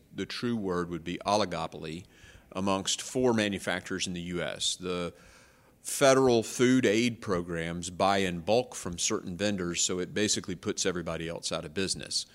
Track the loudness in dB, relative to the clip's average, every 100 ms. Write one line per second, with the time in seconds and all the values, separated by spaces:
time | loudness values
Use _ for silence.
0 | _ -8 -8 -4 -2 -2 0 0 -2 -4
1 | -6 -4 0 2 2 -2 -6 -6 -10 -10
2 | -12 -20 -20 -20 -12 -4 0 0 0 -4
3 | -4 0 4 4 2 0 -2 -4 -4 -6
4 | -4 -4 -4 -4 -4 -2 -4 -4 -4 -4
5 | -4 -8 -20 -20 -20 _ _ _ -8 4
6 | 6 8 8 6 2 2 6 6 6 4
7 | 2 -2 -2 -2 -2 -4 -4 -4 -8 0
8 | 4 4 2 -2 2 2 2 -6 -8 -4
9 | -2 -2 -4 -2 -2 0 -2 0 0 0
10 | -2 0 2 0 -2 -6 -4 -2 0 -2
11 | -4 -4 -4 -6 -4 -4 -4 -4 -2 -2
12 | -4 -6 -6